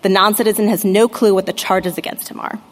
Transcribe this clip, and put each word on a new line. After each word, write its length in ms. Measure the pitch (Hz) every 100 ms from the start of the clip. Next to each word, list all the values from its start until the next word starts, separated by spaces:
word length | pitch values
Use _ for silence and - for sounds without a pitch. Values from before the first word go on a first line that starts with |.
The 80 | 196
non-citizen 580 | 190 196 208 226 214 214
has 160 | 196
no 240 | 202 190 233
clue 260 | - 220
what 120 | 190 190
the 80 |
charges 420 | - - 190 185 170
against 320 | - - -
him 100 | -
are. 200 | - - -